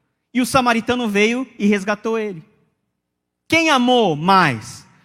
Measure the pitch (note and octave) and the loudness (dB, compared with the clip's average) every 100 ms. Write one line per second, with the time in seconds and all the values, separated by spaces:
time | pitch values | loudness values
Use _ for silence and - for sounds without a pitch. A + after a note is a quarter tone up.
0 | _ _ _ A#3+ B3 C4+ A#3+ A#3 - B3 | _ _ _ -4 0 0 0 0 -2 -2
1 | A#3 G3+ G#3+ B3 C4 - G3+ G#3 G3 G#3 | -2 0 0 0 -6 -2 0 0 -2 -6
2 | A3+ A3+ G#3+ E3 - _ _ _ _ _ | -4 -6 -6 -10 -18 _ _ _ _ _
3 | _ _ _ _ - D#4+ D#4+ C4 B3 B3 | _ _ _ _ -4 0 2 2 2 2
4 | G3+ D3 F3 F#3+ D#3 A2+ - - - _ | 2 0 2 4 4 0 -8 -20 -20 _